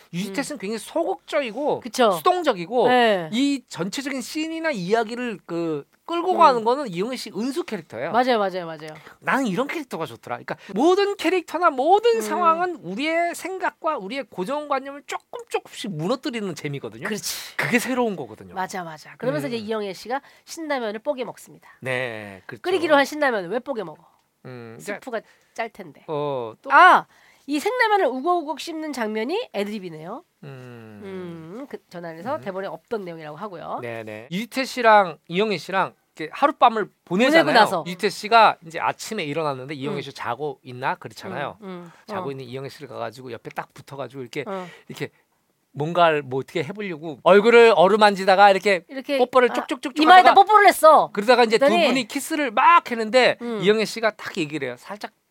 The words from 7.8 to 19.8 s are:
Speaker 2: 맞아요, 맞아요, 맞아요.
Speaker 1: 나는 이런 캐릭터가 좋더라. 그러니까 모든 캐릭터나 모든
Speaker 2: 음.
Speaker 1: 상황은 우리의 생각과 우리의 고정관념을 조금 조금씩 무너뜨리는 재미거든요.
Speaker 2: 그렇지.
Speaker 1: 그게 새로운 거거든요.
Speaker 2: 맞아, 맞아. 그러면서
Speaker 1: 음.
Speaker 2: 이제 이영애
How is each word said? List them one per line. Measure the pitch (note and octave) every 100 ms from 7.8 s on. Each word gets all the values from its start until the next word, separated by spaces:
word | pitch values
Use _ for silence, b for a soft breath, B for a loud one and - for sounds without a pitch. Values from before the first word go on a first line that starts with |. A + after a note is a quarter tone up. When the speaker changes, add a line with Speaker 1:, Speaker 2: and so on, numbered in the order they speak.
| - A2 D#3
Speaker 2:
맞아요, | A3 B3+ A3+
맞아요, | G3 F3+ E3
맞아요. | D#3 D#3 D#3 B -
Speaker 1:
나는 | C#3 A#3+ B3
이런 | F3+ C#4
캐릭터가 | E4 C#4 E3+ D3
좋더라. | A#2 - A#2+
그러니까 | C3 - B
모든 | G3 D#4+ F#4+ G4+ G4+
캐릭터나 | D#4+ F#4 - D#4 F4
모든 | C4 D#4 G#4 A#4 A4+
Speaker 2:
음. |
Speaker 1:
상황은 | G#4+ F4+ E4+ D#4+ F4+ D4
우리의 | E3 G3+ D4+ E4 E4+ D#4
생각과 | E4 F#4+ E4+ - D#4+ C#4+
우리의 | G3 C#4 A3+
고정관념을 | - F#3 D4 D4 C4+ C#4 C#4+ -
조금 | F#4 _ A#4+ A#4
조금씩 | G#4+ - - G#3+
무너뜨리는 | D3+ F3 C4 D4+ A#3 G3+ D3
재미거든요. | D3 C#3 A#2 A2+ F#3+
Speaker 2:
그렇지. | G#3 - - - -
Speaker 1:
그게 | D3 A3+
새로운 | A3+ B3+ A#3 E3+
거거든요. | A#2+ - G2 F#3+
Speaker 2:
맞아, | F#3 G3
맞아. | E3+ D#3 - -
그러면서 | A#3+ D4 C#4
Speaker 1:
음. |
Speaker 2:
이제 | A#3
이영애 | G#3 A3